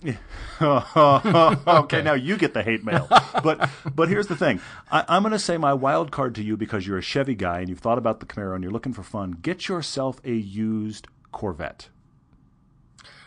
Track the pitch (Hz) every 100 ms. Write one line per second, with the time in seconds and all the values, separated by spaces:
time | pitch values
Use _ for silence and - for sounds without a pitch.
0 | 160 113 - - - - 156 139 - -
1 | 147 135 220 170 160 160 - 170 - 165
2 | 156 143 131 208 - 117 113 110 107 -
3 | 135 240 - - 143 - 139 - 165 139
4 | 165 202 202 160 165 95 - - - 156
5 | - 175 214 214 202 165 147 139 135 160
6 | 160 143 131 110 107 107 104 107 95 95
7 | 90 143 135 113 92 87 90 90 117 120
8 | 113 110 - - 98 92 90 110 135 107
9 | 92 107 95 87 87 180 - 180 147 -
10 | 135 127 135 117 101 98 110 110 107 107
11 | - _ _ - 107 80 82 - - _
12 | _ _ _ _ _ _ _ _ _ _
13 | - -